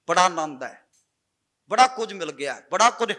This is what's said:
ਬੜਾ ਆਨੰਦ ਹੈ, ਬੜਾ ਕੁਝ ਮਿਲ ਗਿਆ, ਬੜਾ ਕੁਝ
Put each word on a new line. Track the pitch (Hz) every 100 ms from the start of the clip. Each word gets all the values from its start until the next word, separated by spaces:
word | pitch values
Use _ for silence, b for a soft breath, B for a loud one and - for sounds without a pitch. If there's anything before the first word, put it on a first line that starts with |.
| -
ਬੜਾ | 180 180
ਆਨੰਦ | 165 156 131
ਹੈ, | 123 - _ _ _ _ _ _ _ _ _
ਬੜਾ | 220 254
ਕੁਝ | 214 220
ਮਿਲ | 202 160
ਗਿਆ, | 135 143 117 _
ਬੜਾ | 185 233
ਕੁਝ | 240 220